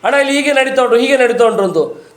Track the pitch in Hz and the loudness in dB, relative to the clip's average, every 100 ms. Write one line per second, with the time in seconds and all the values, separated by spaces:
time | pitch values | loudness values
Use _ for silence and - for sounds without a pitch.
0 | 214 277 269 277 285 269 262 262 247 233 | -2 0 0 0 0 0 0 0 2 2
1 | 269 269 240 226 226 196 190 160 143 - | 2 2 2 2 0 0 -2 -2 -4 -8
2 | - | -12